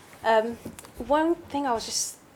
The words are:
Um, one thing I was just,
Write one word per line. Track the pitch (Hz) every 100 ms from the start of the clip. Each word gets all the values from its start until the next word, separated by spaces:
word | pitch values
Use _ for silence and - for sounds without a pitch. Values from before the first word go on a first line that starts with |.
| - -
Um, | - 220 226 233 - - - - 233
one | 294 320 339
thing | - 285
I | 285
was | 233 -
just, | - - - -